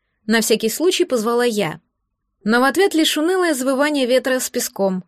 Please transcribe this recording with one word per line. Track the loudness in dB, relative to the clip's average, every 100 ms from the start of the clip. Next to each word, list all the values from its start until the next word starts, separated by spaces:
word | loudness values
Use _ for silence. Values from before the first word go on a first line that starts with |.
| _ _ -2
на | 0
всякий | 2 0 0
случай | 0 0 0
позвала | 0 0 0 0
я. | 0 0 -4 -6 _ _ _ _ _ _
Но | 0 2
в |
ответ | 2 2 2
лишь | 2 0 0
унылое | 0 0 0
завывание | 0 -2 0 0 0 0
ветра | 0 0 -2
с | -2
песком, | -6 -6 -2 -2 -2